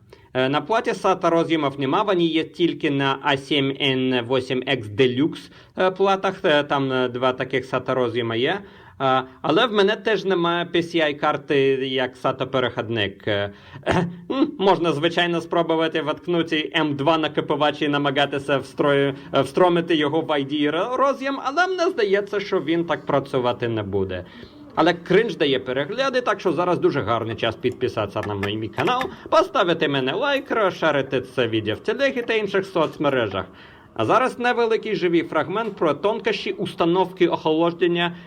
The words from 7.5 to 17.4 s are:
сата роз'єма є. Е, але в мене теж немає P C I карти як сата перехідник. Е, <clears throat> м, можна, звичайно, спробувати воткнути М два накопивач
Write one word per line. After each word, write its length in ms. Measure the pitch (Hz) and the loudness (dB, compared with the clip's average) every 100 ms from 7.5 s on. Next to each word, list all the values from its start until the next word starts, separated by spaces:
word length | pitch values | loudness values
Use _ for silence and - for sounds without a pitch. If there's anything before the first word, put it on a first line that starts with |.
| 131 | -4
сата 300 | 123 131 127 | -2 -4 -2
роз'єма 420 | 131 123 117 113 113 | 0 0 0 -2 0
є. 260 | 135 196 202 - - - | -2 -2 -8 -20 -20 -2
Е, 240 | 135 131 127 - | 0 2 -2 -8
але 240 | 165 160 247 | 0 2 2
в 60 | |
мене 240 | 208 196 220 | 2 2 2
теж 280 | 214 208 | 0 -2
немає 400 | 175 185 170 170 | 0 0 0 -2
P 120 | 170 175 | -2 -2
C 200 | 165 170 | 0 0
I 180 | 151 | 0
карти 420 | 147 156 147 143 147 135 135 135 | 0 -2 -2 0 2 2 2 0
як 280 | 131 127 - | -2 -2 -2
сата 300 | 143 131 123 | -4 -2 -2
перехідник. 840 | 135 123 - 110 113 101 98 - | 0 -2 -2 -4 -2 -2 -4 -4
Е, 240 | 101 101 101 - - | -2 -2 -8 -18 -10
<clears throat> 220 | - - 175 - - | -2 0 0 -6 -6
м, 220 | 254 302 - | -2 -2 2
можна, 340 | 190 175 165 | 2 4 2
звичайно, 480 | 143 165 170 175 170 | 0 0 0 0 -2
спробувати 640 | 165 175 160 160 160 160 | -2 -2 0 2 0 0
воткнути 680 | 147 151 - 175 165 156 151 170 | -2 -4 -2 0 0 0 0 0
М 200 | 151 143 | 0 0
два 220 | 143 160 | 2 2
накопивач 640 | 156 147 | 2 -2